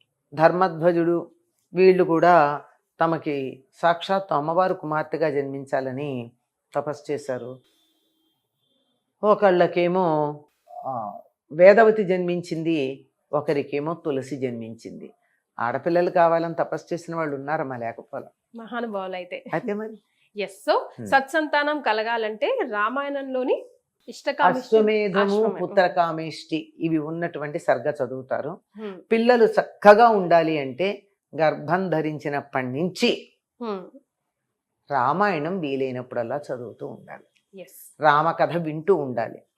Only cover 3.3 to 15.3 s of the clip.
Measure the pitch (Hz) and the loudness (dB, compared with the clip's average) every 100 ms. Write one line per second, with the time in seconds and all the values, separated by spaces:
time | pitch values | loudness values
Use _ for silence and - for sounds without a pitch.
3.3 | 143 131 131 _ _ 170 170 - 196 190 | -6 -6 -10 _ _ 0 0 -2 -2 -2
4.3 | 147 151 170 185 180 151 156 156 151 156 | -2 0 0 0 -2 -4 -4 -4 -2 -2
5.3 | 143 139 139 135 139 131 127 147 127 117 | -2 -4 -8 -6 -4 -4 -6 -6 -8 -10
6.3 | _ _ _ _ 147 147 143 - 143 - | _ _ _ _ -8 -6 -8 -8 -8 -6
7.3 | 127 120 131 _ _ _ _ _ _ _ | -8 -10 -16 _ _ _ _ _ _ _
8.3 | _ _ _ _ _ _ _ _ _ 208 | _ _ _ _ _ _ _ _ _ 2
9.3 | 202 202 180 175 175 175 185 175 156 147 | 4 4 4 2 2 0 2 0 0 -2
10.3 | 151 - _ _ - 131 127 104 98 - | -6 -16 _ _ -12 -8 -8 -8 -12 -18
11.3 | _ - 156 185 208 220 220 175 185 175 | _ -6 6 8 10 6 4 2 0 -2
12.3 | 175 175 160 160 160 131 135 _ _ _ | -4 -4 -4 -2 -2 -2 -6 _ _ _
13.3 | 147 147 143 143 143 151 165 165 135 127 | -4 -2 -2 -2 -4 -6 -6 -4 -4 -6
14.3 | 143 127 117 113 113 95 85 76 _ _ | -6 -6 -6 -12 -14 -16 -18 -18 _ _